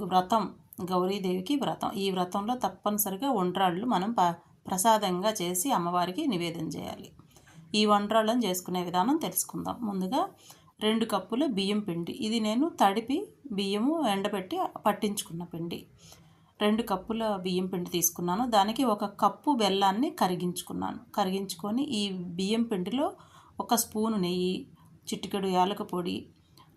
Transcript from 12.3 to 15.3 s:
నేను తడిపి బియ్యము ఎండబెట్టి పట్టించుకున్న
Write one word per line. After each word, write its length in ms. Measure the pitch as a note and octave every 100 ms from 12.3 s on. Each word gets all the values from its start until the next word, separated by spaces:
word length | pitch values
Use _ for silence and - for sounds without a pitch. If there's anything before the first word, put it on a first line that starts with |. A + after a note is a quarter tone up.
| A3+
నేను 260 | G#3+ A#3 E4 -
తడిపి 420 | G3+ G3+ A3+ D#4 G#4+ - C#4
బియ్యము 420 | G3 G3 G3+ B3+ E4 A#3+
ఎండబెట్టి 480 | G3 G3+ G3+ F#3 F#4 F4 -
పట్టించుకున్న 640 | G#3 G3 G#3+ G3+ -